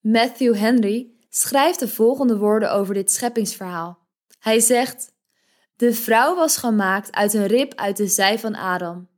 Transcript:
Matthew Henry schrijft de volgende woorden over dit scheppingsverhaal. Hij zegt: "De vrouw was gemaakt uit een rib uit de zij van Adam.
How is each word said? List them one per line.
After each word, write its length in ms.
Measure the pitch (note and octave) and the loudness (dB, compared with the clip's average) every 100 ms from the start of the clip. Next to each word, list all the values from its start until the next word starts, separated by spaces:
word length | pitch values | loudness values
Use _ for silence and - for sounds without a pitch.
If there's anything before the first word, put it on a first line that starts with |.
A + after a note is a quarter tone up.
Matthew 540 | G#3+ A3+ B3 B3 B3+ | 2 2 2 0 0
Henry 560 | G#3 A3 B3 G3+ A3 B3+ _ _ | 2 2 2 2 -2 -6 _ _
schrijft 500 | - - C4+ D4+ F4+ | -6 -2 2 2 0
de 100 | A3+ | -6
volgende 500 | - A3 C4 C4 G#3+ | 2 2 2 0 2
woorden 340 | G#3 G#3+ G3+ | 2 2 0
over 220 | G3+ G3 | -2 -2
dit 180 | G3 F#3+ | -2 -2
scheppingsverhaal. 880 | - A#3+ A#3 G3+ - F#3 F3 E3+ F3+ _ _ _ _ | -2 -2 -2 -4 -6 -10 -10 -10 -14 _ _ _ _
Hij 220 | - A3+ | 0 2
zegt: 500 | A3+ B3 C4 - - _ _ _ _ _ _ _ | 4 2 0 -6 -18 _ _ _ _ _ _ _
"De 180 | A#3+ | 0
vrouw 400 | A3+ - A3+ C4+ | 0 2 2 4
was 220 | F4+ D#4+ - | 2 0 0
gemaakt 560 | B3 A3 F#3+ F#3+ G#3 | 0 0 2 -2 -4
uit 220 | - G#3 | -2 0
een 120 | G#3+ G3+ | 0 2
rib 280 | A#3 C#4 | 2 0
uit 220 | - G3+ G3 | -4 -6 -4
de 100 | G3+ | -2
zij 320 | - G3 A3 | 2 2 0
van 160 | A3 | -4
Adam. 540 | G#3 F#3 F3+ F3 F3 F3+ | -6 -4 -4 -6 -12 -16